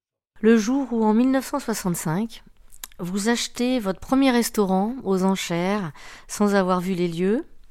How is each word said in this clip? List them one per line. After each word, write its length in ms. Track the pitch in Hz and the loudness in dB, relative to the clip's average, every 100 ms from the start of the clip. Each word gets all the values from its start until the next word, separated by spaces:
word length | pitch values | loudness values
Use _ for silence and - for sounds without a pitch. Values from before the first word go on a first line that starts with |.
| _ _ _ - | _ _ _ 0
Le 160 | 220 226 | 4 4
jour 340 | 208 269 254 | 4 -2 -2
où, 120 | 233 | 0
en 100 | 214 | 2
mille 160 | 214 254 | 4 2
neuf 160 | 269 - | 0 -2
cent 120 | - | -6
soixante-cinq, 840 | - 214 185 170 165 165 226 - - - - - - - | -4 -4 -4 -4 -2 -4 -4 -10 -20 -20 -20 -18 -16 -12
vous 320 | 180 202 208 | -8 -4 -2
achetez 480 | 233 - - 247 254 | -2 -2 -2 0 0
votre 220 | 196 185 | -2 -6
premier 300 | - 262 269 | 0 2 4
restaurant 640 | 240 226 - 196 190 214 262 | 4 2 0 2 2 0 -4
aux 180 | 190 190 | -2 0
enchères, 720 | 190 190 - 170 180 208 170 - - - - | 2 0 -2 -2 -2 -2 -4 -10 -18 -20 -10
sans 260 | - 208 | 0 2
avoir 280 | 202 185 180 | 4 2 0
vu 100 | 180 | 0
les 160 | 180 175 | -2 -2
lieux, 380 | 165 185 233 339 - - | 0 0 0 -4 -14 -20